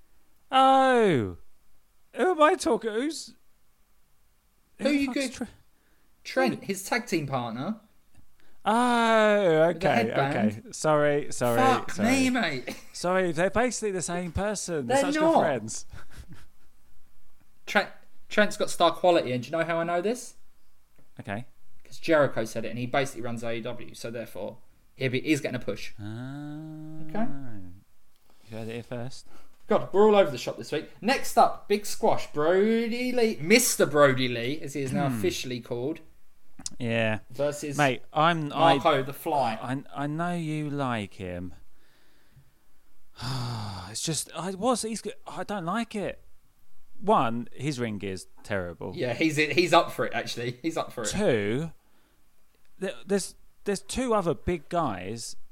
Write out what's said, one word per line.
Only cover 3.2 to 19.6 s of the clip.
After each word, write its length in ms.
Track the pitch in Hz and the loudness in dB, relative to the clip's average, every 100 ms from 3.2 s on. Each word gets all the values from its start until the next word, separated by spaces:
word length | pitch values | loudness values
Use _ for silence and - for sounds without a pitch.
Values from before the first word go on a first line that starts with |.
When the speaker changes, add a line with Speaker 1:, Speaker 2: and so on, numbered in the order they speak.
| - - - - - _ _ _ _ _ _ _ _ _ _ - | -12 -18 -20 -20 -20 _ _ _ _ _ _ _ _ _ _ -4
Speaker 2:
Who 60 | |
Speaker 1:
who 60 | 254 | 0
Speaker 2:
you 160 | 285 269 | 2 0
Speaker 1:
the 80 | 277 | -2
fuck's 60 | 262 | -4
Speaker 2:
go- 140 | - | -6
Speaker 1:
Tre- 80 | 240 - _ _ _ _ _ _ | -12 -14 _ _ _ _ _ _
Speaker 2:
Trent, 320 | - 262 262 - | -6 0 0 0
Speaker 1:
Who? 60 | - | -6
Speaker 2:
his 180 | 190 | -6
tag 220 | - 240 - | -2 -4 -2
team 200 | 165 135 | -2 -2
partner. 500 | 131 117 117 165 220 _ _ _ - - - - - | -4 -4 -6 -6 -8 _ _ _ -20 -20 -18 -18 -6
Speaker 1:
Oh, 1000 | 202 233 247 233 226 220 214 208 185 156 165 | 0 2 4 4 6 6 6 6 6 6 6
Speaker 2:
With 120 | 165 | 4
the 80 | 160 | 2
Speaker 1:
okay, 60 | 131 113 | 4 2
Speaker 2:
headband. 420 | 135 139 139 107 104 | 2 0 2 0 0
Speaker 1:
okay. 40 | - | -10
Sorry, 540 | - 156 151 147 147 - | -2 2 4 4 2 0
sorry, 260 | - 123 117 | 0 2 6
Speaker 2:
Fuck 320 | 262 247 - | 6 4 0
Speaker 1:
sorry. 160 | 185 220 | 0 2
Speaker 2:
me, 200 | 269 254 | 4 4
mate. 460 | 254 165 131 - - | 2 0 -4 -8 -12
<laughs> 80 | - | -12
Speaker 1:
Sorry, 360 | - 175 185 180 | -4 0 2 2
they're 180 | 151 190 | 2 2
basically 400 | 214 247 - 214 | 2 0 0 -2
the 100 | 185 | -2
same 320 | 165 175 175 | -4 -4 -4
person. 540 | 165 208 196 - 160 123 | -2 -2 -2 -4 -4 2
They're 160 | 269 | 2
Speaker 2:
They're 100 | 277 | 2
Speaker 1:
such 80 | 302 | 2
Speaker 2:
not. 140 | 320 | 4
Speaker 1:
good 60 | 285 | 6
friends. 460 | 160 123 110 - - - - - - - - - - - - - - - - - - - - | 4 0 -4 -8 -8 -6 -6 -8 -10 -10 -10 -12 -14 -14 -12 -12 -10 -10 -10 -12 -16 -14 -2
Speaker 2:
Trent, 220 | 208 - - - - - | 0 0 -6 -12 -10 -2
Trent's 280 | - 202 - | 2 2 2
got 140 | - | -2
star 220 | - 170 | 4 4
quality, 400 | 165 180 165 120 | 4 4 4 2
and 100 | 123 | -4
do 80 | 120 | -2
you 20 | |
know 80 | 165 | -2